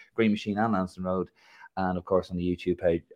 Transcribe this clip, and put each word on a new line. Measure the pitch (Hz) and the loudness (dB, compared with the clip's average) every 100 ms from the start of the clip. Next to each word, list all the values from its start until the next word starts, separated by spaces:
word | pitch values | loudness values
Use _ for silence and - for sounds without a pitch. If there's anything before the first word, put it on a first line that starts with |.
| - | -8
Green | - 110 | 0 2
Machine | 104 107 101 | 2 -2 0
and | 113 | 0
Lansdowne | 95 92 - 92 | 0 -2 -4 -2
Road, | 92 90 _ - - - - | -2 -2 _ -20 -20 -12 -4
and | 92 90 | -2 -2
of | |
course | - 92 - | 0 0 0
on | 90 | -2
the | |
YouTube | 87 90 92 85 | -2 -2 -2 0
page, | 85 85 - | 2 0 0